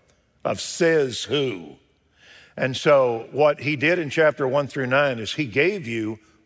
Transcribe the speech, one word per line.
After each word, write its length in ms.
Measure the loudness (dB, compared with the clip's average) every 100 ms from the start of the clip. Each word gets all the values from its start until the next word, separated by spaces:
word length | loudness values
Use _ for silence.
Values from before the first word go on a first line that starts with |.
| _ _ _ _
of 160 | -6 -6
says 680 | -6 0 2 2 0 -4 -4
who. 500 | -2 -2 -4 -12 -20 _ _ _ _ -20 -20 -16 -6
And 200 | -4 0
so 500 | 4 6 4 0 -4
what 260 | 2 2 2
he 160 | -2 0
did 240 | 0 0
in 100 | 0
chapter 380 | 2 2 2 0
one 200 | 0 -2
through 200 | -4 0
nine 320 | 2 2 -2
is 140 | -6
he 100 | -4
gave 420 | -2 0 0 0 -6
you 340 | -4 -4 -6 _ _